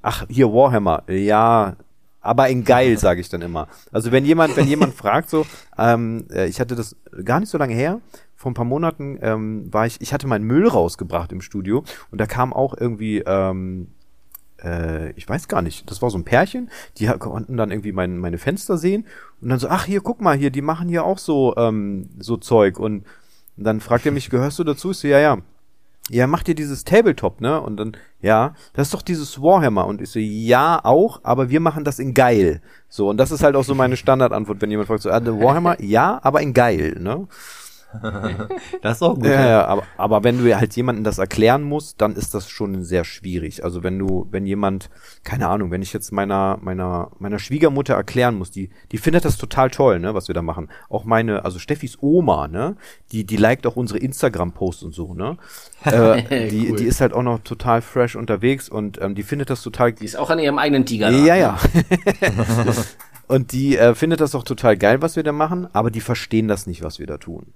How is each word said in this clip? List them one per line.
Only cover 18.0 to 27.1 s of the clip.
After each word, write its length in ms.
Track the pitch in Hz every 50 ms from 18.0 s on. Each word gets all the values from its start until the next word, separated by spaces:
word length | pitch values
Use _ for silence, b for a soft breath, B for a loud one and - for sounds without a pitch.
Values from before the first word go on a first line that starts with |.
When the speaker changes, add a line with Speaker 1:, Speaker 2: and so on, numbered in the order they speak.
| 92 90 90
Speaker 1:
meine 220 | 87 90 87 87 85
Fenster 400 | - - - 202 - - 190 170
sehen 260 | 151 180 196 208 220 B B B B B B - -
und 80 | 120
dann 80 | 131 127
so, 100 | 120 -
ach 160 | 160 185 -
hier, 160 | - 196 202
guck 220 | 190 - 240 - 208
mal 120 | 180 151
hier, 140 | 139 143 139
die 140 | 131 139 139
machen 260 | 151 160 165 175 175
hier 160 | 170 170 160
auch 140 | 175 190 190
so, 340 | - - 156 143 131 123 110 -
ähm, 500 | 117 113 110 107 101 101 101 95 92 - - -
so 200 | 95 104 117 98
Zeug 400 | - - 120 113 104 98 90 -
und, 240 | - 110 107 101 95 b b b b b b b b b -
und 60 | - 101
dann 160 | 110 110 110
fragt 240 | - - 120 123 -
er 60 | 151
mich, 200 | 143 143 131 -
gehörst 280 | - 123 127 143 143 -
du 60 | 175
dazu? 260 | 151 147 127 - 185
Ich 60 | 196 -
so, 80 | -
ja, 140 | 143 143 139
ja. 180 | 147 151 135 101 87 - - - - - - - - - - - - -
Ja, 160 | 113 117 123
macht 220 | 135 151 170 - -
ihr 80 | 170
dieses 260 | 156 151 143 139 131 -
Tabletop, 580 | - 170 214 233 208